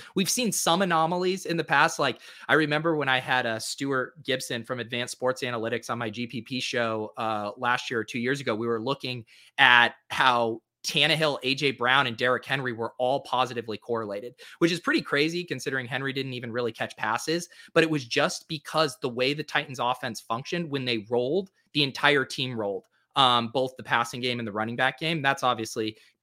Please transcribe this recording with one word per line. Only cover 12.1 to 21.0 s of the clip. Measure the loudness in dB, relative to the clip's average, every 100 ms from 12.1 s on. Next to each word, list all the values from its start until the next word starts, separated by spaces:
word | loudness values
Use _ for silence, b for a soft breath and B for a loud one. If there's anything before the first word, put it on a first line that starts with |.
| 0
Derrick | 0 0
Henry | 0 -4 -2
were | -4 -6 -2
all | 0 -2
positively | 0 0 0 -2 -8 -8
correlated, | -4 -4 -4 -6 -10 -16 B B
which | 2
is | 2
pretty | 0 -2
crazy | 0 0 2 -2 -6
considering | -6 -4 -6 -4
Henry | -4 -4
didn't | -4 -6
even | -8 -6
really | -4 -4
catch | -4 -8 -4
passes, | -2 -2 -2 -4 -4 B B
but | 2
it | 2
was | 2 -2
just | 0 0 -2 -8
because | -8 -2 0 0 0
the | -4
way | 0 0
the | -2
Titans | -2 -2 -2 -2
offense | -2 0 -4 -8
functioned | -6 -6 -4 -6 -4
when | -4
they | -2 -2